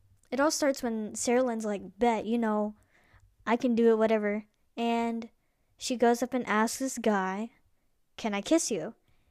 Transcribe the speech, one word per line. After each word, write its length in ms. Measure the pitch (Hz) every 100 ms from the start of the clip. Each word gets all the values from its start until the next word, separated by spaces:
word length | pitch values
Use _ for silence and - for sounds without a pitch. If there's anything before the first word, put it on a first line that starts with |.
| _ _ -
it 120 | 254
all 100 | 302
starts 320 | 311 294 269
when 320 | 247 220 214 -
Sarah 260 | - 240
Lynn's 220 | 254 226
like, 340 | 214 202 190 -
"Bet, 280 | 240 214 202
you 120 | 233
know, 380 | 220 214 208 214 _ _ _ _ _ _ -
I 80 | 240
can 200 | 254 226
do 160 | 233
it, 60 | 220
whatever." 460 | 220 220 208 208 - _ _ -
And 540 | 233 233 233 233 226 _ _ _ _ -
she 180 | - 240
goes 260 | 233 240
up 120 | 254
and 120 | 254 -
asks 340 | 208 226 -
this 180 | 269 -
guy, 540 | 226 202 185 190 226 _ _ _ _ _ _ -
"Can 160 | 226
I 80 | 202
kiss 300 | - 330 -
you?" 220 | 190 170 - _ _ _